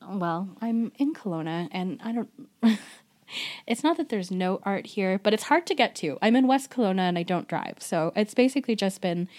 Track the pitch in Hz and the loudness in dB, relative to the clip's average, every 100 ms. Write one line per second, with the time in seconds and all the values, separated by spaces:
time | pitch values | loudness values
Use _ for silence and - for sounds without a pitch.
0 | - 196 170 165 190 180 233 226 226 - | -10 -4 -4 -4 -6 -8 -4 -2 -2 -2
1 | 277 320 202 160 160 165 175 185 185 147 | -2 -2 -6 -4 -4 -4 -6 -6 -6 -6
2 | 226 233 - - - _ 226 214 - - | -6 -6 -6 -12 -20 _ 2 2 -2 -20
3 | _ _ - - - - - 233 302 339 | _ _ -16 -12 -12 -10 -6 0 0 0
4 | 294 214 180 185 185 190 202 196 - - | -2 -4 -4 -2 0 -2 -2 -4 -4 -2
5 | 190 190 214 214 - 320 339 294 226 - | 0 2 2 0 2 2 2 2 2 0
6 | 160 131 214 247 254 269 269 - 208 190 | -6 0 4 6 6 4 0 0 2 2
7 | 180 170 175 175 - 165 - - - 175 | 2 0 0 -2 -2 -4 -6 -10 -4 0
8 | 160 - 214 - 254 269 254 214 196 - | 0 0 0 4 2 2 -2 0 -2 -2
9 | 185 175 180 | -2 -2 -4